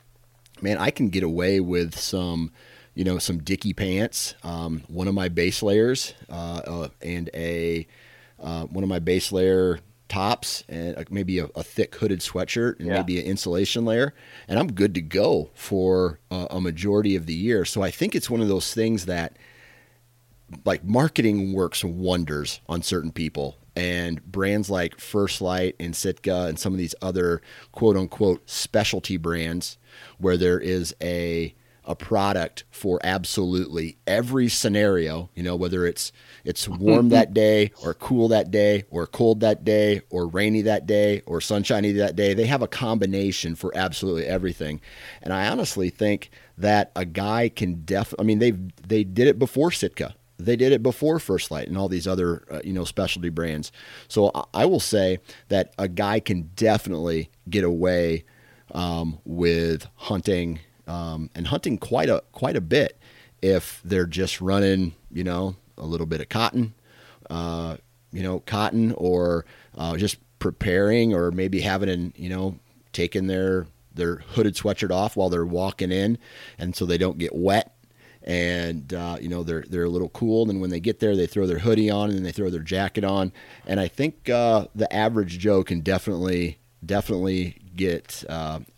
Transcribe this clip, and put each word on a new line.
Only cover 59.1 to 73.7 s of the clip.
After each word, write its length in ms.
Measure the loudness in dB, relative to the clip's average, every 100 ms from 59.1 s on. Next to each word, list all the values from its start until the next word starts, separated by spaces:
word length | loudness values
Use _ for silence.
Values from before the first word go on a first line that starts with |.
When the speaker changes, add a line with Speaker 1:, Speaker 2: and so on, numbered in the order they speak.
| -8 -8
Speaker 1:
with 640 | 0 2 4 2 -2 -6 -14
hunting, 640 | -4 -2 0 0 0 -6 -12 _ -10
um, 440 | -8 -6 -8 -8
and 140 | -8 -6
hunting 300 | -4 -4 -4
quite 300 | -2 0 2
a, 120 | 0 -2
quite 220 | -6 -2 -2
a 60 |
bit 380 | 2 2 2 -2 -20 -20 -20 _
if 400 | 2 2 0 -12
they're 220 | -2 0 0
just 340 | 0 -2 -2
running, 520 | 0 2 4 4 0 -4 -12
you 140 | -6
know, 320 | -4 -2 -4 -6 _ -12
a 80 | -6
little 200 | -4 -4
bit 160 | -6
of 80 | -4
cotton, 460 | 0 0 0 -2 -6 _ -20 -20 -20 -10
uh, 460 | -6 -4 -4 -6 -8 _ _ _
you 100 | -8
know, 180 | -4 -6
cotton 500 | -4 -2 0 2 0
or, 520 | 2 0 2 2 0 -2 -16 -20 -10
uh, 220 | -6 -2
just 200 | -2 -2 _ _
preparing 760 | -4 -2 0 2 4 4 4 2
or 160 | 2
maybe 300 | 0 0 0
having 280 | 0 0 0
an, 240 | -2 -4 -8
you 140 | -8
know, 300 | -4 -6 -8 _ _ _
taking 320 | -4 -2 0 -2
their, 380 | 0 0 0 -4